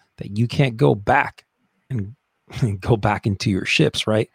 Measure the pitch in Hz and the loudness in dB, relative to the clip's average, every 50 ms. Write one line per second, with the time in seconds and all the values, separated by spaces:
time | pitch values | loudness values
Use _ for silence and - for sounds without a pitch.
0 | _ _ _ - - - 101 107 120 113 - 147 139 131 113 113 143 143 110 101 | _ _ _ -16 -14 -10 -2 -2 -2 -2 2 0 0 0 2 2 2 2 2 2
1 | 101 - 131 143 123 - - - _ _ _ _ _ _ _ _ _ - 135 113 | 0 0 2 2 2 -2 -6 -14 _ _ _ _ _ _ _ _ _ -8 -6 -6
2 | 95 101 135 _ _ _ _ _ _ _ - - 131 107 98 95 - - 120 101 | -6 -6 -12 _ _ _ _ _ _ _ -4 -2 -2 -2 -2 -2 0 0 0 2
3 | 95 104 101 98 - 113 95 - - 117 95 92 - - - - 151 131 - - | 2 0 0 0 0 -2 -2 0 0 0 0 0 -2 -2 0 2 2 2 0 -2
4 | - 110 107 107 - - _ | -2 0 0 0 0 -2 _